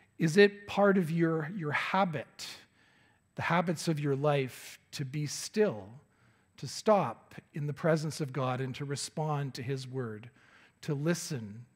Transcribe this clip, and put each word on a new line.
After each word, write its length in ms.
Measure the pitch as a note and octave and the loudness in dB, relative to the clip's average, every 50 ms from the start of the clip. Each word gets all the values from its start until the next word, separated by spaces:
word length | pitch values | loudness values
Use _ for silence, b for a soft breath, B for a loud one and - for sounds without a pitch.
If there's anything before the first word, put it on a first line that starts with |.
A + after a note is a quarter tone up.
| B B B B | B B B B
Is 200 | E3 E3 D3+ G3+ | 0 4 8 10
it 300 | G3+ G3+ G3+ - - - | 8 8 8 2 -12 -4
part 300 | - G3 G3+ G3+ F#3+ G3 | 2 4 6 6 6 6
of 140 | F3+ D3+ | 4 2
your, 400 | E3 E3 E3 E3 E3 D#3+ D3+ D3 G3+ | 2 2 2 2 2 0 -2 -4 -6
your 160 | G#3+ D#3+ D3 | -6 -4 -2
habit, 760 | C3+ - - - - F#3+ G3+ F#3 D3+ C3 G#2+ - _ - - - - - - _ b b b b b b b b b b b b _ | -2 -2 -2 0 2 2 2 2 0 -4 -8 -10 _ -14 -14 -14 -14 -16 -20 _ b b b b b b b b b b b b _
the 80 | - B2+ | -6 -2
habits 440 | - E3 F3 F3 F3 E3+ C#3+ - E3+ | 0 2 2 2 0 -2 -4 -2 -2
of 120 | E3 D3 | -2 0
your 160 | D3 D3 C#3 | 0 0 0
life, 640 | C3+ C#3 D3+ C#3+ C#3+ C3 B2+ - - - - - - _ _ | 2 2 2 2 2 0 -2 -6 -12 -16 -18 -20 -20 _ _
to 140 | - - D3 | -10 -10 -8
be 220 | C3 C3 D3+ D3+ C#3 | -6 -6 -4 -6 -6
still, 600 | - - - - - G#3+ G#3+ G3+ B2+ G#2 F#2+ G2 A2+ C#3+ - _ b b b b b b b b b - | -6 -8 -10 -4 0 2 2 2 0 -2 -8 -14 -18 -20 -20 _ b b b b b b b b b -14
to 100 | - C3+ | -12 -12
stop 680 | - - - G#3+ G#3+ G3 D#3+ A#2 A2 - - - - - - _ - | -10 -2 2 4 4 4 4 2 -2 -8 -14 -20 -20 -20 -18 _ -8
in 140 | E3 C#3+ D3 | -6 -4 -4
the 60 | D3 | -4
presence 460 | - - E3+ D#3 D#3+ D3+ D#3+ C#3 - | 0 2 2 2 2 2 -2 -4 -4
of 140 | D#3 C3 B2+ | -6 -4 -4
God 280 | D3 C3 B2+ B2+ B2+ | -2 -2 -2 -2 -2
and 120 | C3+ C3 B2 | -4 -6 -6
to 100 | - D3 | -6 -8
respond 680 | C#3 C#3+ B2+ - - - - D#3 D#3 D3+ C#3+ C#3+ C3+ A#2+ | -6 -6 -6 -8 -8 -6 -4 -4 -2 -2 -2 -4 -4 -6
to 80 | - | -8
his 260 | A#2+ A#2+ C#3 C3 C3 B2+ | -6 -6 -6 -6 -6 -8
word, 440 | B2+ C3 B2+ A2+ G#2+ G#2+ A#2 B2 - b b b b b b b b b | -6 -6 -6 -6 -8 -10 -14 -18 -20 b b b b b b b b b
to 140 | - - D3+ | -6 -4 -4
listen 680 | C#3 C#3+ E3 F3 E3+ - - D#3 B2 A2 G2+ G#2 A#2 A#2+ - _ | -2 0 0 0 0 -2 -6 -6 -8 -8 -8 -12 -14 -16 -20 _